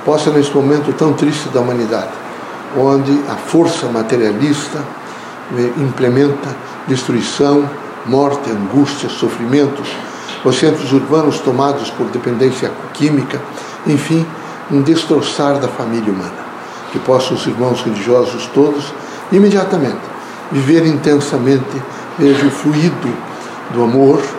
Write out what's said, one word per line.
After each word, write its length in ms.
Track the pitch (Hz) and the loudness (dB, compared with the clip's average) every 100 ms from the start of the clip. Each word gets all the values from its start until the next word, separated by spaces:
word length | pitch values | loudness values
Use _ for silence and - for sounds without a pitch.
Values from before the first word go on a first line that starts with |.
possa 260 | - 151 156 | 2 2 4
nesse 240 | 151 143 | 2 4
momento 380 | 143 135 147 143 | 2 4 2 0
tão 220 | - 160 | 2 2
triste 340 | 135 143 151 - | 2 0 0 -2
da 120 | 131 | 0
humanidade, 500 | 123 123 110 110 - - - - - - - 143 | 0 -2 -2 -2 -4 -10 -14 -14 -12 -12 -6 0
onde 420 | 139 139 135 143 143 | 4 4 2 0 0
a 40 | |
força 520 | 110 - 165 165 - 127 | -8 2 4 4 0 -2
materialista, 920 | 117 113 123 107 104 147 143 - 151 135 - - - - - - 123 | -2 0 2 2 2 0 0 -4 -8 -8 -12 -16 -16 -16 -16 -8 -2
eh, 140 | 123 120 | -2 0
implementa 760 | 135 - 127 127 143 139 - - - - - | -2 2 2 4 2 0 -6 -10 -12 -12 -2
destruição, 800 | 131 - 120 101 - 143 143 139 - - - | -2 0 -2 -2 0 4 4 2 -6 -14 -10
morte, 460 | 117 131 143 143 117 | 0 2 2 0 -4
angústia, 580 | 104 98 131 139 - 120 | -4 0 2 2 0 -6
sofrimentos, 800 | - 117 117 117 139 143 - - - - - - - | -2 -4 -2 0 2 2 -2 -8 -10 -12 -12 -12 -2
os 120 | 131 127 | 0 2
centros 360 | 156 143 139 | 2 2 2
urbanos 460 | 135 131 156 147 - | 0 4 2 2 0
tomados 520 | 135 123 139 143 - | 0 2 0 0 -6
por 160 | - 113 | -4 -4
dependência 600 | 127 127 117 131 127 123 - - | -2 -2 2 2 2 -6 -6 -12
química, 480 | - 147 147 123 - - - - - - | -2 2 2 0 -6 -8 -12 -14 -6 0
enfim, 380 | 143 147 160 165 - - - - | 0 2 0 0 -8 -14 -14 0
um 120 | 143 | 2
destroçar 760 | 139 160 - 151 - - 143 139 | 4 2 2 0 0 0 0 0
da 100 | 123 | -2
família 440 | - 117 117 107 | -4 -4 -2 -2
humana. 400 | 95 87 82 - - - - - | -2 -6 -10 -14 -14 -14 -14 -8
Que 60 | 131 | -4
possam 380 | 127 127 - 123 | 2 2 2 -2
os 100 | - | -2
irmãos 340 | 113 123 120 | -2 0 0
religiosos 680 | 120 101 107 123 120 117 - | -2 -2 2 2 2 -2 -2
todos, 380 | 135 147 147 147 - - - - | 2 4 2 -6 -10 -12 -14 0
imediatamente, 800 | 185 202 196 180 180 127 104 - - - - - | 4 6 4 2 0 0 -4 -10 -14 -14 -14 -4
viver 340 | 143 135 165 160 | 0 4 4 4
intensamente, 960 | 143 156 143 - 139 123 135 127 - - - - - | 2 2 2 2 0 2 2 0 -8 -8 -12 -12 2
veja, 280 | 143 135 139 | 4 6 2
o 40 | |
fluido 580 | - 147 151 175 - 123 - - - - - - | 2 0 2 2 0 -4 -6 -8 -14 -14 -14 -6
do 120 | 117 | 0
amor 400 | 117 131 135 147 - | 2 6 6 6 0